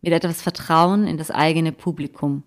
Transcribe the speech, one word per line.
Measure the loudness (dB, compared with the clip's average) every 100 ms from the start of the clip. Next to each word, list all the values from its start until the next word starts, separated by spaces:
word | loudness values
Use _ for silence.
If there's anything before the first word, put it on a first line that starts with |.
Mit | 2
etwas | 0 0 -4
Vertrauen | -6 -8 0 4 4 4 0
in | -2
das | -6
eigene | 0 2 2 0
Publikum. | -2 -8 -6 -8 -4 -4 -4